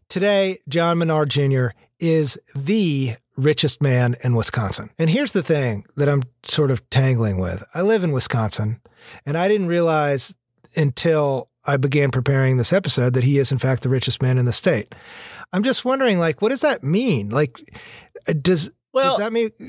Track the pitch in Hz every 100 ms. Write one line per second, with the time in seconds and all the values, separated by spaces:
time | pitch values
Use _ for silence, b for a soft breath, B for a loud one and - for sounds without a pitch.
0 | - 185 202 202 190 190 - 160 170 170
1 | 165 156 147 143 139 135 120 b b -
2 | 165 160 143 - - 139 139 220 175 139
3 | 131 110 _ - 143 147 147 - 143 123
4 | 123 123 123 117 107 - 101 - - -
5 | 165 214 285 190 160 151 127 104 - -
6 | 143 143 127 _ - - 143 123 - 135
7 | 131 123 107 92 90 92 - 160 196 220
8 | 175 131 - 120 107 - 107 117 B B
9 | B B 143 160 190 208 180 175 165 151
10 | 147 139 - - _ _ - - 143 -
11 | 170 156 143 131 - _ - 139 135 143
12 | 143 123 123 135 131 127 113 143 143 135
13 | 127 127 127 139 135 135 135 127 127 131
14 | - - 127 127 123 - 185 127 - B
15 | B B B B B 185 240 - 247 269
16 | 254 180 165 - 214 269 302 - 135 190
17 | 262 135 101 123 147 - - B B B
18 | B - - 156 156 175 160 - _ 254
19 | 269 233 214 226 226 -